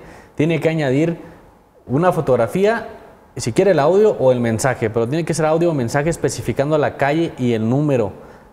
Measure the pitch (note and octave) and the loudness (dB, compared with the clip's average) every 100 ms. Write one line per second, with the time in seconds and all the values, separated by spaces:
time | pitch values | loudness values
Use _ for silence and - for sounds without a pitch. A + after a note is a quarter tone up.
0 | - - - - D#3 D#3+ D#3 D#3+ C#3+ C3 | -14 -20 -12 -2 -2 0 0 0 0 0
1 | E3 D#3+ - - - - _ _ - C3 | 0 -2 -10 -20 -20 -20 _ _ -4 0
2 | F3+ D#3+ C#3 B2 A2+ F3+ G3+ A3+ - - | 2 0 2 2 2 0 0 0 -6 -16
3 | - - - - - A2 F#3+ E3 C#3+ F#3+ | -20 -20 -18 -10 -4 2 2 4 4 4
4 | G#3+ - C3 B2 A#2 A2+ C3+ B2 A2 A#2 | 2 4 2 2 0 0 -2 -2 -2 -2
5 | A#2 D#3 D#3+ E3 D#3 E3 F3 D3+ A2+ C#3 | -2 -2 -4 -2 0 2 0 0 -2 -2
6 | D3+ - C#3+ - B2 A#2 C#3 D#3 B2 - | -2 -2 -2 -4 -6 -2 0 0 0 0
7 | C#3 D#3 E3 - B2 A2+ A2 C3 D3+ C3 | 0 0 -2 -2 -2 0 0 0 2 0
8 | G2+ - - - - | -2 -6 -20 -20 -20